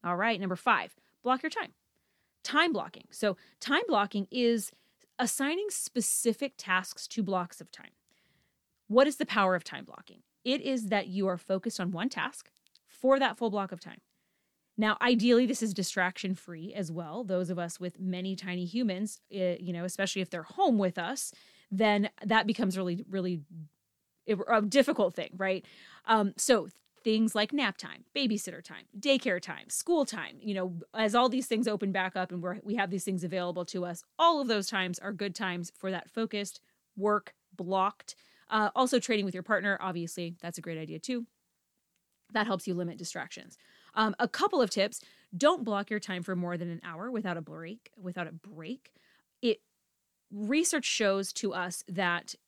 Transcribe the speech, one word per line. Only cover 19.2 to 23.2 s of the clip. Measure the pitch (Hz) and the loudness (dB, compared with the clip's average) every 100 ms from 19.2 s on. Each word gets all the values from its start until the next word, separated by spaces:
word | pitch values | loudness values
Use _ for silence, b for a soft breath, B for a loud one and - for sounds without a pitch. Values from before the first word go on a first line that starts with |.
| _ | _
eh, | 202 185 175 | -2 0 0
you | 180 | -4
know, | 170 | -4
especially | 180 - 196 202 | -4 -2 -2 -2
if | 185 | -4
they're | 175 | -6
home | 160 - 381 226 | -8 2 4 6
with | 190 175 | 4 0
us, | 175 277 - - b b b | -4 -4 -8 -10 b b b
then | 196 214 208 202 - | 2 4 4 2 -4
that | 214 220 208 | 2 2 4
becomes | 226 214 185 | 2 2 2
really, | 180 175 - | -2 -2 -4
really | 190 | -4